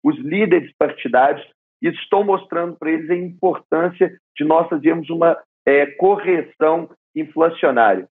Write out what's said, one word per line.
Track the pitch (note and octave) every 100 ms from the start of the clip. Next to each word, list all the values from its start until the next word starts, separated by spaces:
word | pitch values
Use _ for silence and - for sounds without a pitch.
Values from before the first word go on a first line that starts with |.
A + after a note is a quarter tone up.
os | C#3+ C3+
líderes | C#3 F#3+ G#3 E3+ C3 _
partidários, | D3 - B2+ B2 C#3 D3+ - _ _ _
e | D#3+
estou | E3+ - G3+
mostrando | G3+ F#3 - E3+ F3
pra | D#3+ D#3
eles | D#3+ D#3+
a |
importância | F3 F3+ F3 F#3 D#3 _ D#3+ F3 F3 F3 - _
de | -
nós | D3+ E3 E3+
fazermos | D#3+ D3+ E3 D3
uma, | E3 E3 D#3 _ _
é, | - C#3+
correção | C#3+ - F#3 G3+ F3+ E3+ - _ D#3 E3 D#3+ _ _
inflacionária. | D#3 D3+ D#3 E3 E3+ D#3 B2 A2 F#2+ -